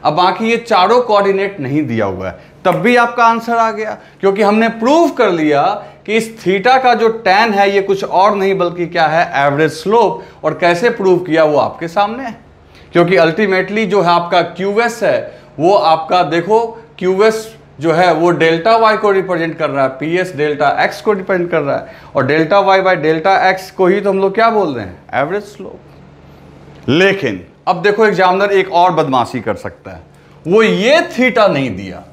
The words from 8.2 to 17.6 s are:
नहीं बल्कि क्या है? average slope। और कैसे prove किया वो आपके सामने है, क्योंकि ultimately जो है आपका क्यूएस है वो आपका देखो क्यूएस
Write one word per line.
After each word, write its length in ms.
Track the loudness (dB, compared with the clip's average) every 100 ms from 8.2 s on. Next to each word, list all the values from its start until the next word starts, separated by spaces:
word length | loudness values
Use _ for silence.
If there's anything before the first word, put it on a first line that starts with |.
| 2 2
नहीं 220 | -2 0
बल्कि 300 | -2 -4 -6
क्या 200 | -2 0
है? 180 | 0 0 0
average 280 | 0 2 0
slope। 720 | -2 0 2 2 -2 -14 -6 -6
और 80 | 0
कैसे 340 | 0 2 0
prove 260 | 0 2 2
किया 240 | 2 2 2
वो 120 | 2
आपके 280 | -2 -6 -6
सामने 360 | -2 -2 -4
है, 140 | -12 -14 -20 -20 -20 -20 -2
क्योंकि 240 | 2 4 4
ultimately 680 | 2 2 0 0 -2 -4 -2
जो 140 | 0
है 80 | 2
आपका 300 | 0 2 0
क्यूएस 580 | -2 -4 -2 -2 -2 -2
है 380 | -2 -2 -4 -16 -20 -2
वो 160 | 2 2
आपका 480 | 2 0 0 0 0
देखो 400 | -2 0 0 0 -10 -20 -6
क्यूएस 480 | -2 2 2 2 -10 -20